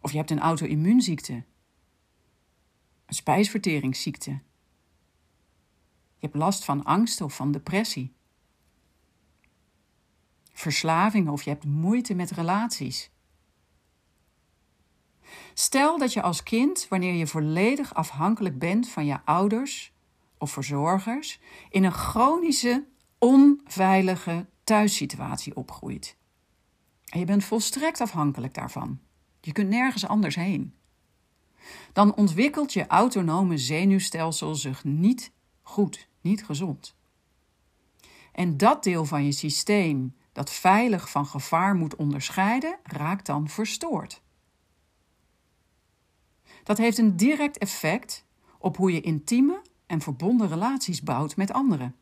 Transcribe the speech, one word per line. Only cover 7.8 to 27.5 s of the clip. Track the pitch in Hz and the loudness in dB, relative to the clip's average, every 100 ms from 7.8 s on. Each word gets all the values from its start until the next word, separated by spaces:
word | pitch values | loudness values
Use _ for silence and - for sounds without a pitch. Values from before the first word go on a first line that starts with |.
| 220 - 127 _ _ _ _ _ _ _ _ _ _ _ _ _ _ _ _ _ _ _ _ _ _ _ _ | -2 -6 -8 _ _ _ _ _ _ _ _ _ _ _ _ _ _ _ _ _ _ _ _ _ _ _ _
Verslavingen | - 165 139 160 160 202 214 165 | -10 -4 -2 2 2 4 2 0
of | 147 | -2
je | - | -4
hebt | 147 | -6
moeite | 147 147 170 240 240 | -2 -2 0 0 0
met | 180 175 | -4 -4
relaties. | - 165 196 233 - - 131 - _ _ _ _ _ _ _ _ _ _ _ _ _ _ _ _ _ _ _ _ _ _ - - | -4 -2 0 -2 -4 -8 -10 -12 _ _ _ _ _ _ _ _ _ _ _ _ _ _ _ _ _ _ _ _ _ _ -20 -14
Stel | - - 269 294 339 | -4 0 4 2 2
dat | 262 | 0
je | - | 0
als | 180 170 | -2 -4
kind, | - 226 277 370 - | -2 2 2 0 -4
wanneer | 190 180 | -2 0
je | 175 156 | 0 -2
volledig | 160 151 160 208 285 285 | -2 0 2 2 0 -4
afhankelijk | - 160 135 175 220 196 135 | -4 -6 -2 0 0 -2 -4
bent | 165 202 240 | -2 0 -2
van | - 147 | -4 -2
je | 139 | -2
ouders | - 165 202 220 277 - - _ _ _ _ _ | 0 2 2 0 -4 -10 -14 _ _ _ _ _
of | 151 | -10
verzorgers, | - 135 143 151 190 196 254 302 - - - - | -8 -6 -2 0 0 -2 -8 -8 -16 -20 -20 -4
in | 190 | 2
een | 190 | 2
chronische, | 165 - 220 254 330 330 269 240 247 294 _ _ _ | 0 -4 2 4 4 2 0 2 0 -2 _ _ _
onveilige | 240 269 285 285 - - 190 190 190 185 - 170 175 _ | 6 10 10 8 -2 2 4 6 4 0 -4 -6 -8 _
thuissituatie | - 214 214 - 139 143 139 139 - 143 | 2 4 4 0 -6 -8 -8 -8 -8 -10
opgroeit. | - - - - - - _ _ _ _ _ _ _ _ | -12 -12 -10 -10 -12 -20 _ _ _ _ _ _ _ _
En | - 160 | -10 -6
je | 180 | 0
bent | 202 | 0
volstrekt | 196 | 0